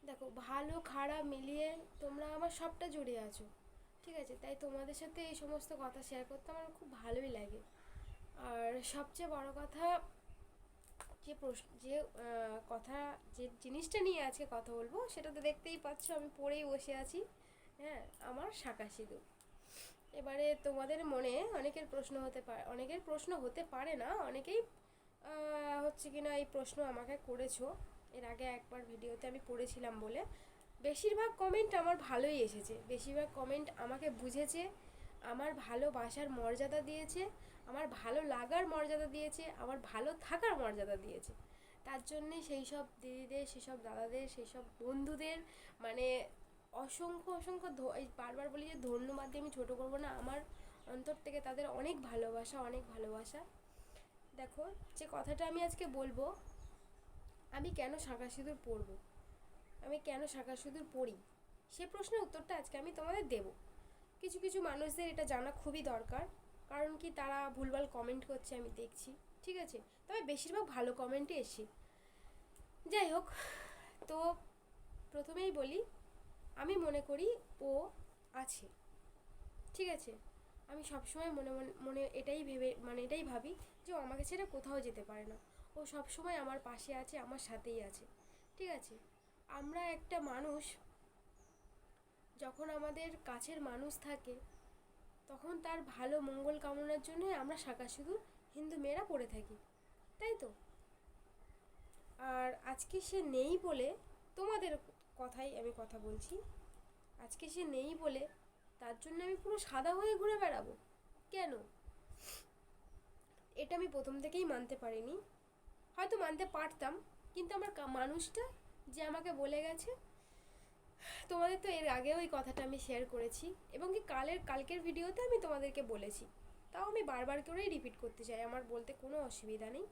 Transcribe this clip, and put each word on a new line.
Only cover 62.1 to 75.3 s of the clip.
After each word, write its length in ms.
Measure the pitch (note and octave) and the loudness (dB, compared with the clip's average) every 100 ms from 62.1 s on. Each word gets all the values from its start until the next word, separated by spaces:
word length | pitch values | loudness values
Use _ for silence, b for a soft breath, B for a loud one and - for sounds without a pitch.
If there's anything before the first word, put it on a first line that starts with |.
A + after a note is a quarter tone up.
| A4 | 4
উত্তরটা 340 | G4 D#4 D#4+ E4+ | 4 -2 -2 -2
আজকে 220 | C#4 C#4 | -2 -4
আমি 140 | D#4 | -4
তোমাদের 360 | D#4+ D#4 F#4+ C#4+ | -2 2 2 4
দেব। 180 | A#3+ F#3+ - - B B B B - | 2 0 -6 -14 B B B B -6
কিছু 180 | F#4 F#4 | -4 0
কিছু 220 | F#4 F#4+ | 2 4
মানুষদের 460 | E4+ C#4 D4+ D4 E4+ | 2 2 2 2 0
এটা 160 | D#4 | 2
জানা 280 | D4+ B3+ C4 | 4 4 2
খুবই 300 | C#4 D4+ D4+ | -2 -2 0
দরকার, 460 | C4+ A3+ A3+ B3 F4 - - - - | 2 0 0 -2 -2 -6 -18 -18 -6
কারণ 280 | C#4+ D4+ D#4 | 2 2 2
কি, 140 | E4+ | -4
তারা 380 | E4 C4+ C#4 C#4 | -2 0 2 0
ভুলভাল 380 | B3+ C4+ C4 C#4 | 0 2 4 2
কমেন্ট 380 | B3 A#3 C4 - | 0 0 0 -2
করছে 300 | C4 - B3+ | -4 -4 -4
আমি 140 | A#3 A3 | -4 -6
দেখছি, 380 | A3+ - - C#4 - - | -6 -8 -10 -12 -16 -12
ঠিক 140 | - F4+ | -6 -4
আছে? 200 | E4 - - B - | -4 -6 -12 B -2
তবে 140 | G#4+ | -2
বেশিরভাগ 440 | C#4 C#4+ - G4 G#4 | 2 0 2 0 0
ভালো 260 | B3 B3 | 2 2
কমেন্টই 400 | B3 B3 C#4 C#4+ | 2 2 2 2
এসে। 320 | E4 A#3+ - G#3+ - B B B B B B B - - - E4 | 0 0 -4 -8 -10 B B B B B B B -18 -18 -12 4
যাই 220 | G#4 F4+ | 6 8
হোক, 140 | E4 - B B B B B B B - | 6 2 B B B B B B B -4
তো 280 | D#4 E4 E4+ - - - - - - - | 2 4 2 -4 -18 -20 -18 -12 -12 -8
প্রথমেই 400 | D4 C#4+ | -6 -4